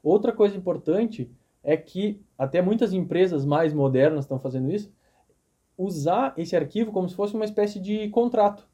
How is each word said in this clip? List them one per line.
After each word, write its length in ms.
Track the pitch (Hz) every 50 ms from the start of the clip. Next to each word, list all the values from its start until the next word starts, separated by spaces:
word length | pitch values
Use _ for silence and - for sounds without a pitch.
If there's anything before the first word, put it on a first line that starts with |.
Outra 300 | - 147 180 208 208 240
coisa 260 | 226 - 208 202 196
importante 720 | 190 180 180 165 143 - 156 165 208 233 220 - - 123 - - _ _ _ _ _ -
é 120 | 143 156
que 440 | 160 - - - 180 202 208 208 - - _ _
até 240 | - 135 135 160 175
muitas 320 | 180 190 220 226 247 202 190
empresas 520 | 185 175 - 151 170 185 185 170 143 135
mais 280 | 143 143 156 165 156 151
modernas 520 | 147 139 135 131 127 135 156 156 147 139
estão 140 | - 135 131
fazendo 320 | - 139 123 131 131 139
isso, 200 | 180 208 208 - _ _ _ _ _ _ _ _ _ _ _ _ _ _ _ _ _
usar 560 | - 185 196 180 151 139 165 180 226 269 269 -
esse 180 | - 175 - -
arquivo 360 | 165 147 139 - 208 226 220
como 180 | - 190 185 175
se 60 | -
fosse 180 | - 208 208 208
uma 120 | 220 220
espécie 340 | 214 214 - 208 208 208 202
de 300 | 185 202 214 214 214 208
contrato. 580 | 208 240 240 240 240 220 208 202 208 - - _